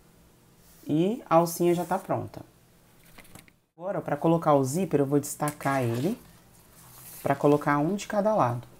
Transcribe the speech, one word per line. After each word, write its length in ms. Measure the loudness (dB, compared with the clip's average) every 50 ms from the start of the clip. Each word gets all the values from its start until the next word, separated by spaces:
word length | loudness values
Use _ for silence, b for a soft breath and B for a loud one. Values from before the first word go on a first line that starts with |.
| _ _ _ _ _ _ _ _ _ _ _ _ _ -20 -20 -12 -6
E 360 | -2 0 0 0 0 -2 -4 -2 2
a 80 | 4
alcinha 380 | 4 4 2 0 0 2 2 2
já 100 | 0 0
tá 140 | -4 -4 -4
pronta. 440 | -4 -4 -6 -6 -6 -8 -14 -16 -20 -20 _ _ _ _ _ _ _ _ _ _ _ -20 -20 -20 -20 -20 -20 -20 -20 _ _ _ _ _ _
Agora, 240 | -12 -8 -6 -6 -4
pra 160 | -4 -4 -2
colocar 380 | 0 2 2 2 4 4 4 4
o 80 | 4
zíper, 380 | 4 2 0 -2 -2 2 2 2
eu 60 | 2
vou 120 | 4 2 0
destacar 640 | 0 -2 -6 -4 -4 -4 -4 -4 -4 -2 -2 0
ele 360 | 0 -2 -2 -2 -2 -2 -4 -6 -10 -20 -20 -20 _ _ -20 -20 _ _ -20 -20 -20 -20 -20 -20 -20 -20 -12 -4
pra 120 | -2 -2 0
colocar 440 | 2 4 4 4 2 2 0 0 0
um 180 | 0 -2 -4
de 100 | -6 -6
cada 280 | -4 -2 -2 0 0 2
lado. 340 | 2 2 0 -2 -4 -8 -14 -20